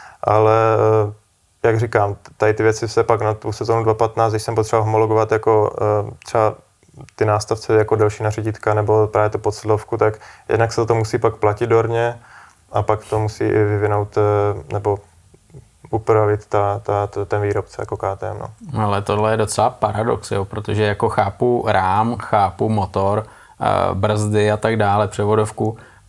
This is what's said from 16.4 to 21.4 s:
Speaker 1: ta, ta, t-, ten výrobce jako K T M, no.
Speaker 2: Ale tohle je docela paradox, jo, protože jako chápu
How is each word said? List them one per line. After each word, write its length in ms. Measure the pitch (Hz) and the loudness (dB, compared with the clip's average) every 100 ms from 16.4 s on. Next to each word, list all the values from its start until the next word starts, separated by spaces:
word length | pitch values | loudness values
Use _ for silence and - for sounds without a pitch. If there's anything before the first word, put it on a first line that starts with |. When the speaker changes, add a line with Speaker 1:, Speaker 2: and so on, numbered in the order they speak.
| - | -2
Speaker 1:
ta, 320 | 107 101 101 | -2 0 -2
ta, 280 | - 101 101 | -2 -2 -2
t-, 180 | 101 | -4
ten 180 | 101 104 | -4 -2
výrobce 400 | 101 101 - - | -2 -4 -6 -10
jako 140 | 101 98 | -10 -6
K 200 | 98 98 | -6 -6
T 120 | 101 | -8
M, 80 | 101 | -10
no. 440 | - 110 208 113 | -12 -16 -8 -4
Speaker 2:
Ale 180 | 104 101 | 0 0
tohle 300 | 101 104 110 | 0 0 0
je 40 | 110 | 0
docela 340 | 107 - 117 | 0 0 0
paradox, 600 | - 107 104 117 117 - | 0 -4 -2 -2 -2 -4
jo, 140 | 104 | -6
protože 380 | 98 107 104 104 | -4 -8 -4 0
jako 240 | 104 101 113 | 0 0 -2
chápu 560 | - 98 - | 0 0 0